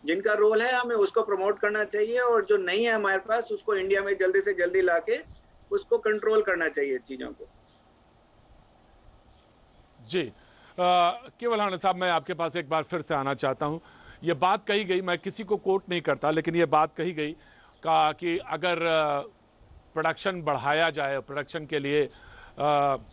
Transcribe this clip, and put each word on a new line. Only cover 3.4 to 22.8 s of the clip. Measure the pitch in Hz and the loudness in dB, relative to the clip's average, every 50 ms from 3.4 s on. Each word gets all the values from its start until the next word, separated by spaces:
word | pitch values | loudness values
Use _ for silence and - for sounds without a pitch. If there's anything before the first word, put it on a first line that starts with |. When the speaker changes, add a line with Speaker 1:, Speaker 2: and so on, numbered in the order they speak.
| 233 - | -2 -4
Speaker 1:
उसको | 220 202 - - 208 | -8 -6 -2 -2 -2
India | 190 185 196 196 196 | -2 0 0 0 0
में | 196 196 196 | 2 -2 0
जल्दी | 190 190 185 190 196 | 2 2 2 2 2
से | 196 208 196 | 2 0 0
जल्दी | 175 175 180 180 190 | 0 0 0 2 2
लाके | 185 180 170 170 165 - 233 285 - - - - _ _ _ - - _ | 2 4 2 2 0 0 -4 -4 -4 -12 -20 -20 _ _ _ -20 -10 _
उसको | 202 202 - _ 233 | -6 -6 -2 _ -2
control | 226 - 220 214 214 - 220 220 220 | 0 0 0 -2 0 0 2 2 2
करना | 214 196 185 170 165 | 2 2 0 0 -2
चाहिए | 156 143 147 143 139 131 | -2 -2 -2 -2 -2 -2
चीजों | 127 - - 135 127 131 - | -6 -6 -10 -12 -12 -10 -12
को। | - _ - - _ - _ _ _ _ _ _ _ _ _ _ _ _ _ _ _ _ _ _ - - _ _ _ _ _ _ - - _ - - - _ - - _ _ _ _ _ _ _ _ _ - _ _ _ 123 107 | -12 _ -20 -20 _ -20 _ _ _ _ _ _ _ _ _ _ _ _ _ _ _ _ _ _ -20 -20 _ _ _ _ _ _ -20 -20 _ -20 -20 -20 _ -20 -20 _ _ _ _ _ _ _ _ _ -20 _ _ _ -14 -6
Speaker 2:
जी, | 123 165 | -4 -4
अ, | 156 113 - - - - - - - - - - 180 180 180 180 175 175 180 240 247 254 _ _ | -4 -4 -10 -18 -20 -20 -20 -20 -20 -18 -4 0 2 4 4 4 4 2 0 -2 -10 -18 _ _
केवल | 233 240 233 214 | -2 -2 0 0
हांडा | 208 202 185 | 0 0 -2
साहब, | 170 - 190 185 | 0 0 0 0
मैं | 180 185 180 | 2 0 0
आपके | 170 160 143 - 180 | 0 0 0 -4 -6
पास | 151 170 160 143 | -4 -4 -4 -4
एक | 175 156 135 | -6 -4 -2
बार | 160 160 147 | -2 -2 -2
फिर | - - 165 | -2 -6 -6
से | 147 - 160 | -4 -2 -2
आना | 139 135 139 139 | -2 0 -2 -2
चाहता | 131 - 135 131 - 156 | -2 -2 -2 -2 -2 -2
हूं। | 147 156 165 - - - - - - - - - | -4 -4 -6 -10 -16 -20 -20 -20 -20 -20 -6 -2
ये | 165 170 | -2 0
बात | 135 180 180 202 214 - | 2 2 2 2 0 0
कही | - 202 208 214 | -2 -2 -2 0
गई, | 180 185 180 | 0 -2 -2
मैं | 190 180 175 | 0 -2 -4
किसी | 170 - 190 - - 226 | -4 -4 -10 -10 -10 -4
को | 175 214 | -4 -4
कोट | 202 - 196 190 196 - - | -2 0 0 0 0 -2 -4
नहीं | 180 175 | -6 -4
करता, | 143 - 143 131 - 147 | 0 -2 -2 0 0 0
लेकिन | 156 160 156 170 165 | 0 0 0 0 2
ये | 170 170 | 2 2
बात | 147 151 151 156 156 _ | 4 4 2 2 2 _
कही | - 156 175 | -6 -6 -6
गई | 180 151 151 151 160 - - - - - - - _ _ - | -4 -4 -6 -6 -6 -10 -18 -20 -20 -20 -20 -20 _ _ -2
का, | 156 160 156 156 151 | 0 2 4 4 2
कि | 151 - 170 175 165 | 0 -2 -4 -4 -4
अगर, | 175 - - 156 160 160 180 175 | -4 -4 -6 -8 -2 -2 -2 0
अ, | 165 165 170 160 160 156 147 147 143 143 - - _ _ _ _ _ - - - - _ - _ | 0 0 2 2 2 2 2 0 -2 -4 -8 -16 _ _ _ _ _ -20 -20 -20 -20 _ -8 _
production | 160 156 160 156 - - 196 185 180 | -2 -2 -2 -2 -2 -4 -4 -4 -2
बढ़ाया | 160 151 143 127 113 143 147 156 165 165 | -2 -2 -2 0 0 0 2 2 2 0
जाए, | 147 151 143 139 139 135 | 0 -2 -4 -4 -4 -6
production | 123 - 139 147 143 - - 165 151 | -6 -8 -8 -8 -8 -8 -8 -10 -8
के | 135 156 147 | -4 -4 -4
लिए, | 139 139 143 151 143 127 - - - - - - - - - - | -2 0 2 2 0 0 -4 -18 -20 -20 -20 -20 -20 -20 -8 -4
अ, | 139 147 147 143 | 0 2 2 2